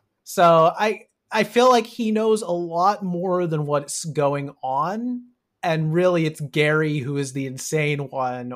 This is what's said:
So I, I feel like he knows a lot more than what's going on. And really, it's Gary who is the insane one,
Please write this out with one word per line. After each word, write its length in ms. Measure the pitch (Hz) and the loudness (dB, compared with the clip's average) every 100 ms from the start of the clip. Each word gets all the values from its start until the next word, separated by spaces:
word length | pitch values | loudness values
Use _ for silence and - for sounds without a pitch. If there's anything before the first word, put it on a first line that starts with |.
| _ _ | _ _
So 480 | - - 175 165 160 - | -8 2 6 6 4 2
I, 300 | 214 202 - _ - | -2 -4 -10 _ -6
I 140 | 214 | -4
feel 260 | 214 240 254 | 0 4 6
like 160 | 247 226 | 4 2
he 260 | - 220 | -4 -2
knows 300 | 214 220 214 | 0 2 0
a 80 | 185 | 0
lot 520 | 175 175 165 185 202 | -4 -2 0 2 2
more 440 | 196 175 185 180 175 | -2 -4 0 0 0
than 200 | 156 147 | -2 -2
what's 380 | 147 147 - | -2 -4 -10
going 500 | 165 143 143 143 139 - | -6 0 0 0 -6 -8
on. 600 | 131 135 160 220 240 247 - _ _ _ | -4 -2 -2 -4 -6 -8 -12 _ _ _
And 300 | 175 160 156 | -2 -2 0
really, 320 | 165 185 175 | 2 4 4
it's 160 | 160 156 | 0 -4
Gary 600 | 143 156 151 156 156 151 | -4 0 2 2 0 -2
who 160 | 123 143 | -4 -4
is 160 | 135 | -4
the 140 | 139 135 | -6 -8
insane 640 | 131 - 156 147 143 139 | -8 -4 -2 0 -2 -6
one, 440 | 135 127 123 123 | -4 -4 -6 -10